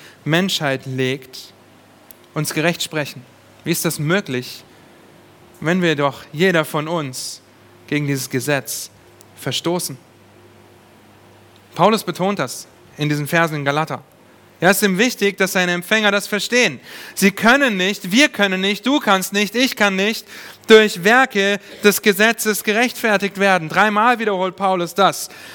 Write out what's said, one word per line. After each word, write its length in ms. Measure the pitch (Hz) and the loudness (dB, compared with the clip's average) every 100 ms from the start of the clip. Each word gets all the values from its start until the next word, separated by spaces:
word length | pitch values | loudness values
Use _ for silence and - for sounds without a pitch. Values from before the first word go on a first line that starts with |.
| - - | -20 -12
Menschheit 640 | 147 160 190 - 151 131 135 | -2 0 0 -2 -2 -4 -4
legt, 680 | 127 131 139 - - - - - - - _ - - - | -4 -2 -4 -10 -20 -20 -20 -20 -20 -20 _ -20 -20 -10
uns 200 | 156 151 | -6 -4
gerecht 300 | 156 160 170 | -2 -2 -2
sprechen? 400 | - 156 143 - - - - - | -6 -6 -8 -10 -20 -20 -20 -10
Wie 80 | 151 | -6
ist 140 | 170 170 | -4 -2
das 140 | - | -4
möglich, 640 | 147 190 196 127 123 - - - - - - - - - - - | -2 -2 -2 -6 -8 -14 -20 -20 -20 -20 -20 -20 -20 -20 -20 -8
wenn 220 | 156 185 | -2 0
wir 140 | 175 147 | 0 0
doch 280 | 143 - - | -2 -4 -10
jeder 320 | 147 190 170 147 | 0 2 2 0
von 220 | 156 156 | -4 -4
uns 540 | 170 139 127 - - - - - - - | -4 -6 -8 -12 -14 -20 -20 -20 -20 -6
gegen 180 | 151 143 | -2 0
dieses 240 | 135 127 | -2 -4
Gesetz 600 | 131 127 143 - - - - - - - - | -4 -2 -2 -4 -10 -12 -18 -20 -20 -20 -12
verstoßen? 600 | 143 127 165 175 - 135 _ _ - - - - - - - - - - - - - - - | -8 -6 -4 -4 -6 -10 _ _ -20 -20 -20 -20 -20 -20 -20 -20 -20 -20 -20 -20 -20 -20 -12
Paulus 300 | - 185 220 | 0 2 2
betont 340 | - 170 185 190 | -2 -4 -4 -2
das 300 | 131 - - - - - | -6 -8 -16 -20 -20 -6
in 120 | 147 | -2
diesen 180 | 147 143 | -2 0
Versen 280 | 170 170 151 | 0 0 -2
in 100 | 139 | -2
Galater. 380 | 143 160 131 - _ - - - _ | -2 -4 -8 -12 _ -20 -20 -20 _
Ja, 120 | 170 | 2
es 60 | 196 | 4
ist 120 | 208 | 2
ihm 80 | 185 | 2
wichtig, 400 | 247 - 202 190 | 0 0 -2 0
dass 140 | 190 | -2
seine 220 | 190 180 | 0 0
Empfänger 360 | 175 175 220 214 | -2 -2 0 2
das 160 | 202 - | 0 -2
verstehen. 540 | 208 - 240 220 127 - - - | -6 -2 0 0 -2 -12 -18 -14
Sie 160 | - 196 | 0 0
können 480 | 196 220 269 269 196 | 4 4 4 4 0
nicht, 340 | 185 196 185 | -2 -4 -2
wir 160 | 220 294 | 2 2
können 320 | - 202 185 | 2 0 2
nicht, 280 | 190 202 - | -2 -2 0
du 120 | 285 | 0
kannst 320 | 214 190 185 | 2 0 0
nicht, 220 | 202 208 | -2 -2
ich 220 | 233 254 - | 0 -2 2
kann 200 | 202 190 | 0 2
nicht 320 | 202 226 - - - - - | -2 -4 -10 -18 -20 -10 6
durch 380 | 220 214 185 | 8 8 2
Werke 560 | 180 247 262 202 196 202 - - | 4 4 4 0 -2 -2 -6 0
des 180 | 208 190 | 2 2
Gesetzes 640 | 214 190 220 226 214 208 | 2 4 2 2 -2 -2
gerechtfertigt 720 | - 208 247 - 233 202 196 190 | -2 0 0 -2 0 0 0 0
werden. 320 | 196 185 160 | 2 2 0
Dreimal 480 | 165 214 208 233 233 | 2 2 4 2 2
wiederholt 380 | 220 185 185 180 | 0 -2 -4 -2
Paulus 400 | 196 185 170 - | -2 0 -2 2
das. 340 | 185 - - - - | 2 0 -8 -14 -20